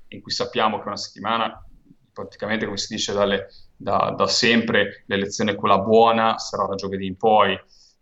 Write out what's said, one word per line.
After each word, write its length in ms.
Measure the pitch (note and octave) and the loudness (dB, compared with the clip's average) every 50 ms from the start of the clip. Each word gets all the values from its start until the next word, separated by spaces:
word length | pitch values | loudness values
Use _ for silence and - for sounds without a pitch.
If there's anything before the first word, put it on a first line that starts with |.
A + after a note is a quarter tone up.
| - - | -20 -20
in 140 | - G2 | -20 -18
cui 100 | - G2+ | -10 -8
sappiamo 460 | G#2+ - - - - A#2 A2+ A2 G#2+ G2 | -6 -6 -6 -4 0 0 0 0 0 -2
che 80 | - | -6
è 20 | G#2 | -8
una 100 | G2+ - | -10 -10
settimana, 640 | - - - - G2+ G#2+ A#2 A2+ A2+ A2+ - - - - - - _ _ _ _ _ _ | -10 -14 -12 -8 -4 -2 -2 0 -2 -4 -6 -10 -18 -20 -20 -20 _ _ _ _ _ _
praticamente, 540 | _ - G2 - - - G#2 G#2 A2 A2 A2+ | _ -16 -16 -16 -12 -10 -6 -4 -4 -4 -4
come 120 | G#2 G2+ G2 | -4 -6 -8
si 180 | - - A2 | -8 -8 -6
dice 180 | G2 - - G2+ | -6 -6 -4 -2
dalle, 360 | G2+ G2+ G2 G2 F#2+ - - - - - - _ | 0 0 0 0 -2 -4 -8 -16 -20 -20 -20 _
da, 400 | - - G2+ G2 G2 - - - - | -10 -6 -2 0 0 0 0 0 0
da 80 | G2 | 0
sempre, 800 | G2 - - - A2+ A#2 A2+ A2+ A2+ A2+ G#2 G2+ - - - _ | 0 2 2 2 4 4 4 2 2 2 2 0 0 -4 -10 _
l'elezione 480 | - G2+ G2 G2 F#2+ - - A2 G#2+ G2 | -4 -4 -2 -2 -4 -4 -2 -2 -2 -2
quella 240 | G2+ G#2 G#2 G2+ F#2+ | -2 2 2 2 2
buona 640 | G2 A2 A2 A2+ A2+ A2+ A2+ A2+ A2 A2+ - - | 4 4 6 6 6 6 6 4 2 2 0 -2
sarà 260 | - - - G2+ G2 | -4 -6 -4 -4 -4
da 80 | F#2+ G2 | -4 -4
giovedì 320 | F#2+ G2 G2 G2 F#2+ G2 | -6 -6 -6 -6 -6 -6
in 120 | F#2+ F#2 - | -8 -6 -2
poi, 380 | - A2+ G#2+ G#2+ G2+ F#2+ F#2+ F#2 - _ _ _ _ _ _ _ | 2 4 4 6 4 4 0 -2 -6 _ _ _ _ _ _ _